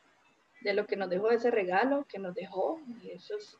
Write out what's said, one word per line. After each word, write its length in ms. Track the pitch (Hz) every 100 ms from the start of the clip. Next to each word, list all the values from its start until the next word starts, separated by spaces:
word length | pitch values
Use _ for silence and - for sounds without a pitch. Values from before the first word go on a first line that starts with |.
| _ _ _ _ _ _
de 140 | 202
lo 120 | 202 208
que 100 | 196
nos 140 | 185
dejó, 200 | 180 220
ese 200 | 233 247
regalo 560 | 226 180 185 254 285 285
que 100 | 202
nos 160 | 190
dejó, 460 | 180 185 190 254 320 269 226
y 100 | 185
eso 240 | 180 - 208
es 220 | - -